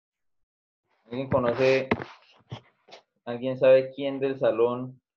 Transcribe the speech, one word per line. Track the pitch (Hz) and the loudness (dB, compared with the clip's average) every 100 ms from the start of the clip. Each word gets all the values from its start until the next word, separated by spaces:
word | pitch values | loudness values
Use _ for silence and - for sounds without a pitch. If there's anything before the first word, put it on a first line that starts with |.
| _ _ _ _ _ _ _ _ _ _ - | _ _ _ _ _ _ _ _ _ _ -14
¿Alguien | 123 131 | -12 -4
conoce, | 135 120 117 131 131 131 - - - _ _ - - _ _ _ - _ _ 120 | -2 0 0 2 2 0 -4 -6 -20 _ _ -20 -20 _ _ _ -20 _ _ -12
alguien | 120 131 131 | -8 -8 2
sabe | 131 131 131 | 6 6 4
quién | - 139 135 | -6 -8 -4
del | 135 135 | -4 -2
salón | 123 110 120 123 131 131 _ | 0 2 0 0 -10 -16 _